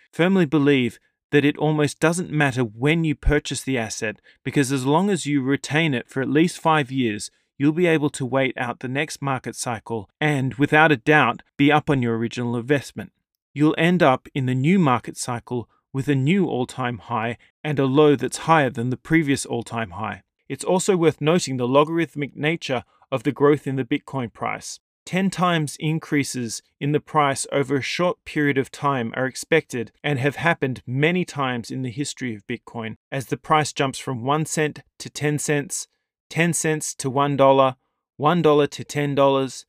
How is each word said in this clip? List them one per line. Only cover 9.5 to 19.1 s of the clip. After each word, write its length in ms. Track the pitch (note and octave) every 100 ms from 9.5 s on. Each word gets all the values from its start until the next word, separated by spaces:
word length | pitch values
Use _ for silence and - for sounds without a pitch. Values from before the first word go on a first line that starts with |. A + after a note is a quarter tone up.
| A2
cycle 540 | - A2 - A2+ G2 _
and, 360 | D#3 D3 C3 B2
without 360 | C#3+ D3+ D#3
a 60 | C#3
doubt, 440 | - D3+ A#2+ B2 _ -
be 140 | C#3+
up 200 | D3 -
on 100 | C#3
your 160 | A#2+ A2+
original 400 | A2+ - A#2+ A#2+
investment. 540 | A#2 D3 - - F#2+ _ _ _ _
You'll 220 | C#3 D3+ -
end 240 | E3 F3+
up 260 | D#3+ C3 -
in 140 | D3+ B2+
the 80 | B2+
new 240 | C#3 G3
market 360 | D#3 B2 - -
cycle 540 | - A#2+ - A#2+ G#2+ _ _
with 140 | C3+ C3+
a 80 | C#3
new 320 | C3 G3 E3+
all-time 500 | B2 B2 - B2 A#2+
high 400 | - A#2 A2 A#2+ _ _
and 140 | D3+ C#3+
a 80 | C3+
low 300 | C3+ D3+ C#3+
that's 240 | B2+ -
higher 320 | - D#3+ C3+
than 180 | A#2 A#2+
the 80 | B2
previous 480 | -